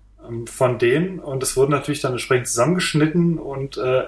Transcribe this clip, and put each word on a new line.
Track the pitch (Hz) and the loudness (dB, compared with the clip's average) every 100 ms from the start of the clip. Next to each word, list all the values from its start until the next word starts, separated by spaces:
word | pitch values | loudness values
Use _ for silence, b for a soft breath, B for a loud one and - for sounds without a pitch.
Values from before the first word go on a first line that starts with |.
| - _ 117 | -20 _ -12
ähm, | 117 113 | -10 -10
von | - 127 120 | -2 0 2
denen. | 120 143 185 175 | 2 2 0 -6
Und | - 131 | -8 -4
es | 127 131 | -2 2
wurde | 143 | 2
natürlich | 143 - 139 | 2 0 -4
dann | 127 | -2
entsprechend | 120 - 127 120 | -4 0 0 0
zusammengeschnitten | 120 131 180 - 151 156 175 170 156 | 0 2 2 0 2 2 4 2 0
und, | 139 135 139 - | -4 -8 -8 -4
äh, | 127 131 | 0 0